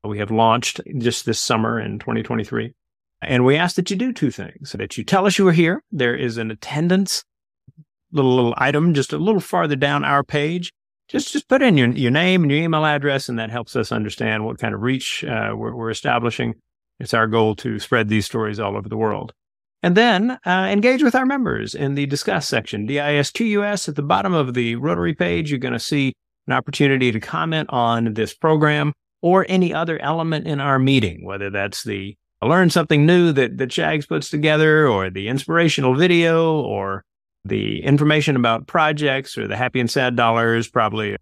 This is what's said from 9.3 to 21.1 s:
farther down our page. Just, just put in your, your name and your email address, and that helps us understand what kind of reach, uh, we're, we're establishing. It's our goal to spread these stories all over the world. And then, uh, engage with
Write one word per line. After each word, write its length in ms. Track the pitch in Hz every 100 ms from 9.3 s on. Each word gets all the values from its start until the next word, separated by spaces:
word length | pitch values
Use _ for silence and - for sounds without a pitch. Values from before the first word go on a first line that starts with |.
| 202
farther 340 | - 180 165 139
down 260 | 143 143
our 220 | 143 143
page. 480 | - 151 151 175 175 - _ _ _
Just, 240 | - -
just 160 | 294 -
put 140 | 262
in 140 | 254 151
your, 140 | 120
your 200 | 127 120
name 320 | 143 180 185
and 80 | 147
your 100 | 147
email 240 | 165 156
address, 440 | 156 147 143 139 -
and 100 | 117
that 120 | 110
helps 260 | 120 113 117
us 160 | 110
understand 520 | 113 107 - 113 110
what 140 | 110 -
kind 160 | 110
of 80 | 101
reach, 420 | 120 131 - -
uh, 280 | 151 113 107 110
we're, 180 | 113
we're 160 | 120 113
establishing. 640 | 107 143 120 117 - 117 - _ _ _ -
It's 140 | -
our 120 | 117 110
goal 300 | 113 110 104
to 220 | 123 107
spread 300 | - 123 104
these 180 | 107 101
stories 340 | 113 107 104
all 160 | 101 104
over 120 | 95
the 80 | 110
world. 360 | 110 104 - - _ _ _ _
And 140 | 175 180
then, 360 | 240 185 233 254
uh, 240 | 180 185 190
engage 320 | 202 240 262
with 120 | 269